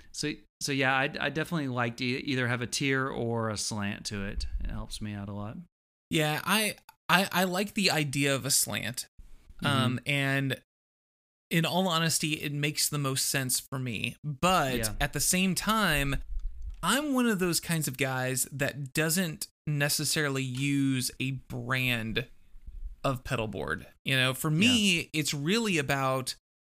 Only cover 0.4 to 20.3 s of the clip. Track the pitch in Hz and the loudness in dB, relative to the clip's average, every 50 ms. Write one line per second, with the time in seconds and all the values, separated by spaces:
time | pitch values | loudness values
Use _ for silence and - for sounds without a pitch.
0.4 | - _ _ - - 143 139 135 135 131 135 131 135 151 - - - 143 139 156 | -12 _ _ -6 -4 -2 0 2 2 2 4 2 2 0 -2 -2 -4 -2 -2 -2
1.4 | 156 - 175 160 143 131 123 123 120 120 117 - 127 123 123 139 - - 131 131 | -2 -2 -2 -2 -2 -2 0 0 0 -2 -2 -2 -2 -2 -2 -2 -2 -2 0 0
2.4 | 127 117 123 120 123 - - - 143 139 135 135 131 139 - 113 120 117 117 117 | 2 2 0 0 -2 -2 -2 0 0 2 2 2 0 -2 -2 -2 -2 -2 0 0
3.4 | 113 110 104 98 - - 117 104 101 101 110 - - - 107 101 98 101 - - | 0 -2 -2 -2 -4 -4 -4 -2 -2 -4 -4 -6 -6 -6 -6 -4 -4 -4 -4 -4
4.4 | - - - - - - 113 107 110 - - - 107 104 104 101 101 104 101 104 | -4 -2 -2 -2 -2 -4 -4 -6 -6 -8 -8 -8 -8 -6 -6 -6 -8 -8 -8 -8
5.4 | 104 104 127 180 175 - _ _ _ _ _ _ _ - 165 160 151 151 151 - | -8 -8 -10 -12 -16 -18 _ _ _ _ _ _ _ -2 0 0 2 0 -2 -2
6.4 | - - 196 220 214 202 - - - - - _ _ - 165 180 190 - - 175 | 0 0 2 2 2 0 -4 -6 -14 -20 -20 _ _ 4 4 4 4 2 2 2
7.4 | 190 185 175 185 214 202 - 214 185 170 139 156 151 143 127 143 143 139 139 127 | 2 2 0 -2 -2 -2 0 0 2 2 2 2 0 0 0 2 2 2 2 0
8.4 | 113 135 - - - - 104 107 - 104 127 - - - _ - - - - - | 0 2 2 2 2 0 -2 -4 -4 -6 -6 -8 -10 -12 _ -20 -20 -18 -20 -20
9.4 | - - - - - 143 143 135 131 127 127 123 - - 143 143 139 135 135 139 | -20 -18 -8 -2 0 2 2 4 2 2 0 -2 -2 -2 0 0 0 0 0 0
10.4 | 139 135 - - - _ _ _ _ _ _ _ _ _ _ _ _ _ _ _ | 0 -2 -4 -6 -8 _ _ _ _ _ _ _ _ _ _ _ _ _ _ _
11.4 | _ - 175 165 165 147 156 180 190 185 160 165 165 160 - - - 151 151 151 | _ 0 2 2 2 2 2 2 2 2 4 2 2 2 2 0 0 0 0 -2
12.4 | - 151 143 147 143 151 151 - - - 151 147 143 135 135 135 - - - 139 | -2 -4 -2 -2 -2 0 0 0 -2 0 0 0 0 0 0 0 0 0 0 0
13.4 | 131 127 - - - - - 135 127 123 110 - - - - - - 151 143 - | 0 0 -2 -4 -4 -6 -6 -6 -4 -4 -4 -4 -4 -6 -6 -6 -8 -8 -4 0
14.4 | - 180 185 175 143 131 127 120 113 110 104 - 143 143 - 147 - - - 185 | 2 4 4 4 4 2 0 0 -2 -2 -2 -2 -2 -2 0 0 0 2 2 4
15.4 | 190 190 170 - - 202 220 220 208 170 151 143 143 175 180 - - - - - | 2 2 2 0 0 2 2 4 4 4 4 2 2 0 0 -2 -2 -4 -4 -4
16.4 | - - - - - - - - - 175 220 277 302 294 262 254 240 233 214 170 | -4 -4 -6 -6 -8 -10 -8 -4 0 2 2 2 2 2 2 2 4 4 2 2
17.4 | 185 175 156 - - - 170 160 143 147 127 131 135 131 131 127 127 127 131 131 | 2 2 2 0 0 0 0 0 0 -2 -2 -2 -2 0 0 0 -2 0 0 -2
18.4 | - - 143 135 143 131 - 143 143 131 - 160 156 160 156 190 185 160 151 - | -2 -2 -2 -2 -2 -2 -2 -4 -8 -2 0 2 2 2 2 2 0 0 -4 -8
19.4 | - - _ _ _ 151 151 143 143 147 - - 151 - - 165 151 143 | -10 -12 _ _ _ -2 0 0 2 2 0 0 0 0 0 2 0 0